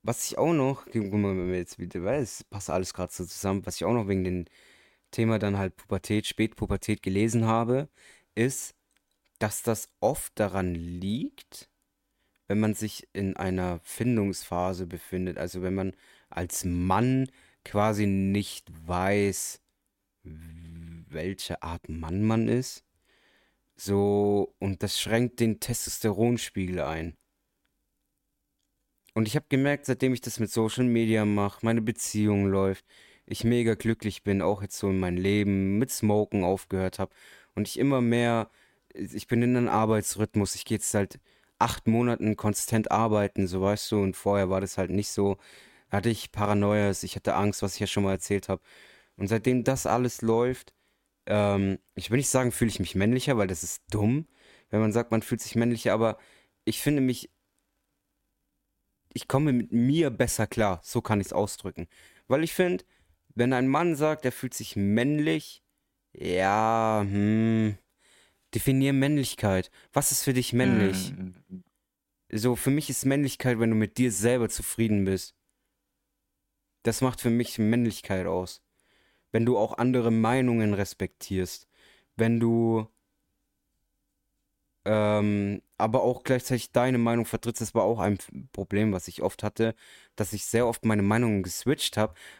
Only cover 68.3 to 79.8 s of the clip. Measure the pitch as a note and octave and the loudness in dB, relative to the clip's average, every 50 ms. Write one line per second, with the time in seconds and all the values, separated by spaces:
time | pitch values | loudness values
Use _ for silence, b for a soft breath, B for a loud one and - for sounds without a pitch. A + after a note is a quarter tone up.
68.3 | b b b b - A#2 - C#3 C3+ C3+ C3+ C#3 C#3 C3+ C3+ C#3+ D3+ C#3+ C3 - | b b b b -6 -2 0 2 2 4 4 4 4 2 2 2 2 2 0 -2
69.3 | - - - G#2 F#2+ F#2 F#2 - b b b b - D3 C#3 - C#3 - - C#3+ | -4 -2 0 2 2 2 0 -4 b b b b -4 -2 0 0 0 0 0 2
70.3 | B2+ B2+ A#2+ - B2 A#2+ B2+ B2+ A#2+ A2 G2+ F#2+ F#2+ F#2+ F#2 - - F2+ F#2+ F#2 | 0 0 0 0 0 2 2 4 4 4 4 2 2 -2 -4 -6 -8 -10 -10 -12
71.3 | F#2 - _ _ F#2 F#2 - _ _ _ _ _ _ _ _ _ _ _ _ _ | -12 -16 _ _ -18 -18 -18 _ _ _ _ _ _ _ _ _ _ _ _ _
72.3 | - G#2+ A2 B2+ B2 A2+ - C3+ C#3 D3+ - - B2+ - - C3+ C#3 D3 C#3+ C3 | -6 0 0 0 0 2 0 0 0 0 -2 -4 -6 -2 0 0 2 2 0 -2
73.3 | - - - C3 A#2+ A2 A#2 A2+ A2+ G#2+ G#2+ G2+ - - B2+ B2 G2+ F2+ G#2 A#2+ | -4 -2 -2 0 2 2 2 2 4 2 2 0 0 0 0 0 2 2 2 2
74.3 | B2 B2+ A2+ G#2 - - - - - - A#2 G#2+ G#2+ G2+ F#2+ F#2+ F#2+ F#2+ - - | 2 2 0 -2 -2 -6 -8 -6 -2 0 0 2 2 2 2 2 0 -2 -4 -8
75.3 | - _ _ _ _ _ _ _ _ _ _ _ _ _ _ _ _ _ _ _ | -16 _ _ _ _ _ _ _ _ _ _ _ _ _ _ _ _ _ _ _
76.3 | _ _ _ _ _ _ _ _ _ _ - A2+ A2+ - C3 B2+ A#2+ - - B2 | _ _ _ _ _ _ _ _ _ _ -4 -4 0 0 0 0 0 0 0 2
77.3 | A#2 A#2+ A#2+ - - - G#2+ G#2+ A#2 B2 A#2+ A2+ G2 - - - G2 F#2 F2+ F2 | 2 2 0 -2 0 0 2 2 4 2 2 0 -2 -6 -4 -4 -2 -2 0 -2
78.3 | F2 F2+ F#2 - - - _ _ _ _ _ _ _ _ _ _ _ _ _ _ | -2 -2 -4 -6 -10 -18 _ _ _ _ _ _ _ _ _ _ _ _ _ _
79.3 | - A2+ A#2 A#2+ B2 G2+ A2 A2 - - | 0 2 2 4 4 2 2 0 0 0